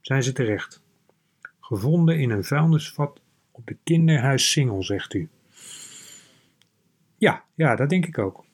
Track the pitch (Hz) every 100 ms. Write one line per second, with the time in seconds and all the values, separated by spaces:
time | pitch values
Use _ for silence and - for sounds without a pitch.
0 | - 135 127 131 117 101 - - _ _
1 | _ _ _ _ - _ - 107 120 175
2 | 165 165 127 107 92 143 160 156 - -
3 | 147 - _ _ _ - 117 - - 165
4 | 160 151 131 135 - - 131 98 92 101
5 | - 98 80 _ _ _ - - - -
6 | - - _ _ _ _ _ _ _ _
7 | _ _ 196 - _ - 156 110 139 185
8 | 165 151 98 - _